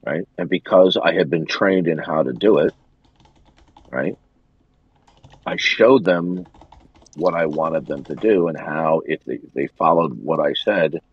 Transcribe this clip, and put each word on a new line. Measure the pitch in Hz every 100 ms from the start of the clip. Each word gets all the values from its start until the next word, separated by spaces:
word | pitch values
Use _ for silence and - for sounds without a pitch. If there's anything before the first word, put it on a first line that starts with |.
Right? | - 78 95 -
And | 87
because | 90 - 98 92 95
I | 85
had | 87 80
been | 82 78
trained | - 101 95 85
in | 78
how | 76 78
to | 67
do | 82 98 82
it, | 82 - _ _ _ _ _ _ _ _ _ - -
right, | 64 73 - _ _ _ _ _ _ _ _ _ _ - -
I | - -
showed | - - 113 135
them | 92 87 87 90 90 - - - _ _ _ -
what | 90
I | 85 82
wanted | 76 80 80 -
them | 73
to | 67
do | 73 110 101 85
and | 76
how, | 80 78 80 80
if | - 76
they, | - 64 -
they | 64 69
followed | _ 82 82 80 60
what | 50 80
I | 73
said | 71 - 104 80 80 _